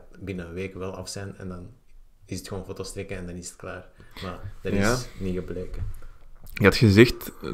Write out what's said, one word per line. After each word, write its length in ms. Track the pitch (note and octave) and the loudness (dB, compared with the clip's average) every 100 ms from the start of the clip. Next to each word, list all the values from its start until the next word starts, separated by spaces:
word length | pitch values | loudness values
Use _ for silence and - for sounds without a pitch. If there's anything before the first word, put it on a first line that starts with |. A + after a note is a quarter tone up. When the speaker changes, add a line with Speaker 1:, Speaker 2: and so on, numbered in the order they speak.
| - - | -12 -12
Speaker 1:
binnen 280 | F#2+ F#2 E2+ | -8 -6 -6
een 60 | |
week 200 | F2 F#2+ F#2 | -6 -6 -6
wel 200 | F#2+ F#2+ | -8 -8
af 140 | F#2+ | -8
zijn," 240 | G2+ G2 F#2 | -8 -10 -10
en 100 | F#2+ | -10
dan 200 | F2+ F2+ - - - - - - | -10 -12 -18 -20 -20 -20 -20 -10
is 120 | F#2 | -10
het 100 | - | -8
gewoon 180 | G2 F#2 | -8 -8
foto's 260 | F#2 F#2 | -8 -8
trekken 240 | G2 F#2+ F#2+ | -8 -8 -8
en 80 | F2 | -8
dan 100 | F2+ | -8
is 120 | E2+ | -10
het 80 | - | -12
klaar. 300 | F#2 F2+ F2+ - - - | -12 -12 -14 -20 -18 -10
Maar 160 | F#2 F2 G2 - | -10 -8 -10 -6
dat 120 | F#2 | 0
Speaker 2:
Ja. 180 | G2+ G2+ | 4 4
Speaker 1:
is 140 | B2+ - - | 2 -2 -6
niet 160 | F#2+ F2+ | -4 -2
gebleken. 480 | E2+ F2 F2+ - - - - - - - - | -4 -6 -6 -4 -4 -6 -10 -14 -16 -16 -10
Speaker 2:
Je 100 | - | 4
had 120 | G2 - | 6 8
gezegd 560 | A2 G2 B2 - - - - | 8 10 10 8 -6 -10 -2